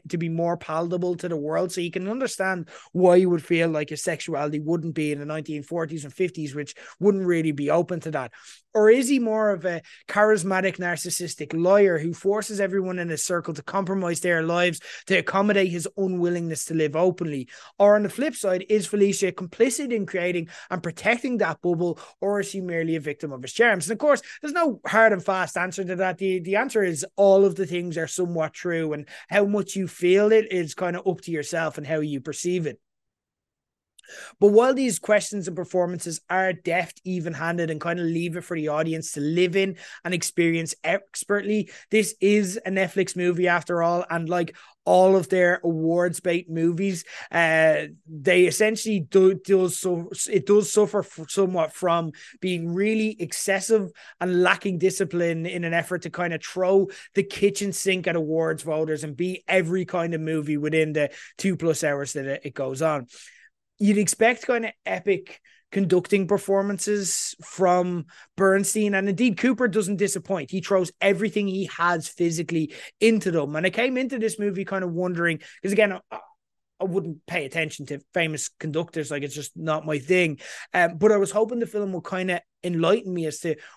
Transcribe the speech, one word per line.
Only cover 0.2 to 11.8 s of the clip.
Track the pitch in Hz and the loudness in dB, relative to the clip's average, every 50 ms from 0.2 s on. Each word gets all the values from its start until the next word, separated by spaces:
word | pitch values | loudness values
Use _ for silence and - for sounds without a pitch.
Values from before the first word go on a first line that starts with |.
| 170 | -4
more | 165 165 165 170 170 170 | -4 -2 -2 -2 -2 -2
palatable | 170 - - 156 160 170 170 180 175 180 180 175 | -4 -6 -6 -4 -4 -2 -2 -2 -2 -2 -4 -4
to | 165 - 175 | -4 -6 -6
the | 170 | -6
world, | 151 143 151 160 165 185 180 | -4 -4 -2 -2 -2 -2 -2
so | - 185 | -4 -6
you | 175 170 | -6 -6
can | - 180 185 196 | -6 -6 -6 -6
understand | 226 262 269 220 - - 190 190 185 175 160 - - - - - | -4 -4 -4 -6 -4 -4 -2 -2 -2 -4 -6 -10 -14 -20 -20 -6
why | - 175 185 180 175 | 0 4 6 8 8
he | 185 190 | 8 8
would | 180 175 160 - | 6 2 0 0
feel | - 175 165 165 165 | 0 0 2 2 2
like | 156 151 151 - | 0 -2 -4 -6
his | 156 - - | -8 -6 -6
sexuality | 185 160 - - 165 160 139 147 147 151 147 | -6 -6 -6 -6 -6 -4 -4 -4 -4 -4 -4
wouldn't | 151 156 170 170 151 170 - | -2 -2 -2 -2 -2 -6 -4
be | 160 151 147 147 | -4 -2 -2 -4
in | 143 | -4
the | 147 | -6
nineteen | 151 156 156 147 - 151 147 139 | -8 -8 -8 -8 -8 -10 -10 -8
forties | - 170 170 160 135 165 156 143 | -6 -6 -6 -6 -6 -8 -10 -12
and | 139 - | -12 -4
fifties, | - 185 175 - 165 151 143 135 | -4 -4 -4 -2 -6 -10 -8 -8
which | 147 147 - - - - - - _ | -10 -10 -10 -14 -18 -20 -20 -8 _
wouldn't | 180 208 202 190 190 | 2 2 4 4 2
really | 175 175 165 160 160 147 | 2 2 2 0 0 -2
be | 139 147 143 | -2 -2 0
open | 156 170 170 170 180 160 | 2 0 0 0 -4 -6
to | - 165 | -6 -6
that. | 151 139 127 120 - - - - - - _ _ - | -6 -6 -6 -8 -12 -20 -20 -20 -20 -20 _ _ 2
Or | 214 208 214 | 6 8 8
is | 233 269 254 | 8 8 6
he | 254 285 | 2 2
more | 254 233 220 220 220 214 208 | 2 2 0 0 0 2 0
of | 196 170 156 | 0 0 -2
a | 180 170 160 - - - - _ | -4 -4 -4 -8 -14 -20 -20 _
charismatic, | - - 208 214 214 214 196 160 196 190 185 185 190 175 | -4 2 4 4 6 4 2 2 0 0 0 0 0 -2
narcissistic | 180 180 175 170 156 - 175 - - 175 160 - - 151 - - 165 | -2 -4 -4 -4 -4 -4 -6 -6 -6 -6 -8 -8 -10 -8 -4 -2 2
liar | 170 180 196 208 | 4 6 8 8